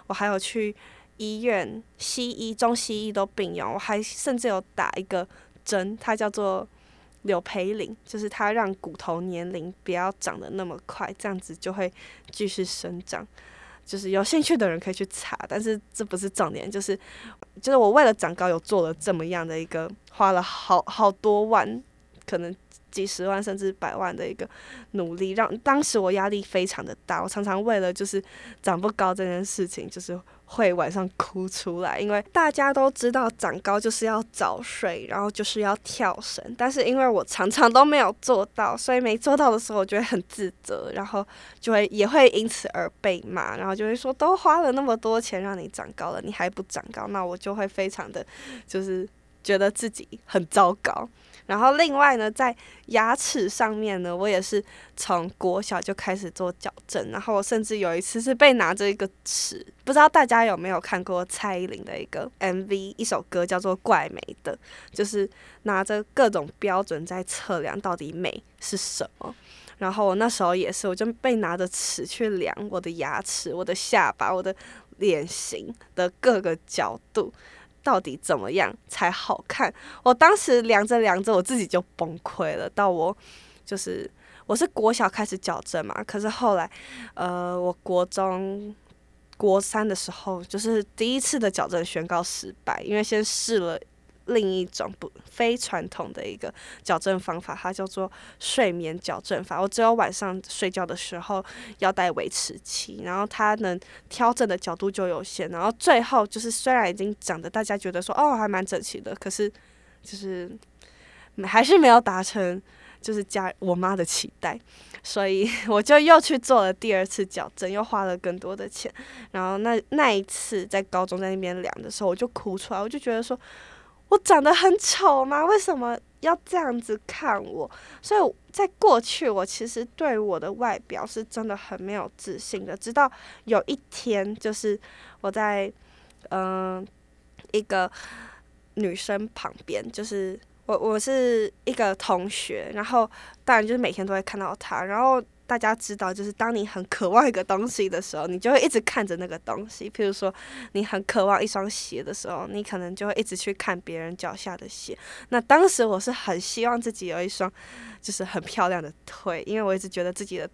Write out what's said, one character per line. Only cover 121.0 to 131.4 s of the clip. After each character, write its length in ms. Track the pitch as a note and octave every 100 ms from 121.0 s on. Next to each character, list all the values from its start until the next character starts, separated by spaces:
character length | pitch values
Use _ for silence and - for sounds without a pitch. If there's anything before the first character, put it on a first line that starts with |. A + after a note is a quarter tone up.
中 140 | F#3 F#3
在 160 | F#3+
那 20 | F#3+
边 200 | F3+ F3+
量 220 | F3+ -
的 80 | -
时 140 | -
候， 60 | G3
我 40 |
就 140 | F#3 A#3+
哭 280 | - G3+ F#3
出 180 | -
来， 60 | G3
我 80 | G#3+
就 80 | C#4+
觉 160 | B3
得 80 | A3+
说 180 | A#3 B3+ - - - - - _ _
，“我 80 | G4+
长 240 | - D#4+
得 100 | C#4+
很 240 | F4 F#4+ G4
丑 480 | - - F#4+ C#4
吗？ 200 | C4 C#4+
为 120 | E4 G#4+
什 160 | F#4+
么 240 | C#4+ A#3+ A#3 - _
要 180 | D#4 F4
这 120 | - F4+
样 220 | D4 A#3+
子 200 | A3+ G#3+ -
看 360 | - D4+ G3+
我？” 280 | - B2 C#3 - - -
所 160 | - G#4
以 160 | E4 - -
在 140 | - F#4+ -
过 220 | G#4+ A#3
去， 300 | A3+ - C4+
我 160 | G3 F#3+
其 200 | - A3+
实 180 | A3+ A#3+
对 240 | - D4+ A3
我 200 | G#3 E3
的 140 | D#3
外 220 | A3+ A#3+ - -
表 180 | C4 -
是 160 | A3+
真 220 | A3 A#3